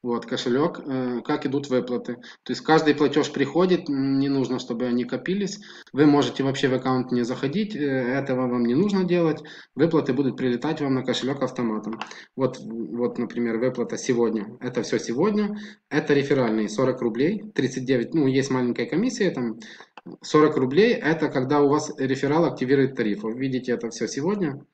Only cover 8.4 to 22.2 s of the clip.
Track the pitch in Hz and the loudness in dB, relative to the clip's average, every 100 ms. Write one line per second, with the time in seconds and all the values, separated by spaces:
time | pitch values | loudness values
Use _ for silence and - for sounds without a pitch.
8.4 | 127 123 120 127 202 190 175 175 165 156 | 0 2 2 4 4 2 2 2 2 0
9.4 | - - - - 165 160 - 135 139 - | -6 -20 -16 0 2 4 2 0 0 0
10.4 | 131 120 147 156 143 131 123 117 127 135 | 0 0 -2 -2 0 0 0 -2 -2 -2
11.4 | 127 - 117 107 107 110 - - - - | -4 -2 -2 -2 -6 -10 -12 -14 -16 -4
12.4 | 131 110 107 113 113 120 120 120 120 120 | -2 -2 -12 -10 -8 -4 -4 -2 -6 -2
13.4 | 120 113 127 127 113 - - 120 117 107 | -2 0 -2 -2 -6 -6 -2 2 2 0
14.4 | 98 - 123 123 104 117 - 120 196 208 | -6 -8 -6 -6 -2 -4 -2 0 0 2
15.4 | 208 208 - - _ 147 156 143 139 143 | -2 -4 -12 -20 _ -4 2 2 4 2
16.4 | 117 110 104 - 131 127 120 110 147 214 | 2 0 -2 0 0 0 -2 0 0 0
17.4 | - - 131 135 127 127 113 165 135 131 | -6 -2 -2 -2 0 0 2 2 2 2
18.4 | 135 131 123 120 117 156 247 - 190 - | 2 0 0 -2 -2 0 -2 0 -2 0
19.4 | 120 110 - - - - - - - 156 | -4 -6 -14 -20 -20 -20 -18 -16 2 4
20.4 | 151 143 127 143 226 233 143 160 147 139 | 6 4 2 4 4 4 0 0 0 -2
21.4 | 127 147 143 147 147 - 135 131 | 0 4 4 4 -2 -4 -2 0